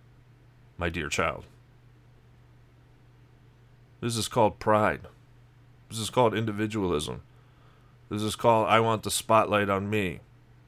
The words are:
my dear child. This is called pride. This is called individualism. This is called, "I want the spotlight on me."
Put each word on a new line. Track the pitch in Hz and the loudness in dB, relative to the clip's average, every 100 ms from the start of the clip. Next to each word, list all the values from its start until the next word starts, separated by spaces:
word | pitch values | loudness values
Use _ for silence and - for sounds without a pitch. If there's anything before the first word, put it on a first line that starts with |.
| - - - - - - - - | -20 -20 -20 -20 -20 -20 -20 -8
my | 85 | -6
dear | 82 73 | -4 -4
child. | - 82 - - - _ - - - - - - - - - - - - - - - - - - _ - - - - | -2 -2 -4 -12 -20 _ -20 -20 -20 -20 -20 -20 -20 -20 -20 -20 -20 -20 -20 -20 -20 -20 -20 -20 _ -20 -20 -20 -10
This | 120 117 | -6 -4
is | - | -2
called | 123 104 - | 0 0 0
pride. | 113 107 101 69 - - - - - _ - - - | 0 2 2 -2 -8 -20 -20 -20 -20 _ -20 -20 -14
This | 110 | -10
is | 104 | -2
called | 127 117 104 | 2 2 2
individualism. | 113 104 107 107 90 76 76 62 - - - _ - _ - - - | -2 -2 -4 -2 0 0 -2 -10 -16 -20 -20 _ -20 _ -20 -20 -10
This | 104 | -6
is | 107 - | -4 0
called, | 120 110 92 | 4 4 4
"I | 113 | 4
want | 113 110 | 4 0
the | 101 | -4
spotlight | - - 110 92 104 101 | -4 2 4 4 2 2
on | 98 101 | 0 -2
me." | 107 92 - - - - - | -2 -2 -6 -14 -20 -20 -20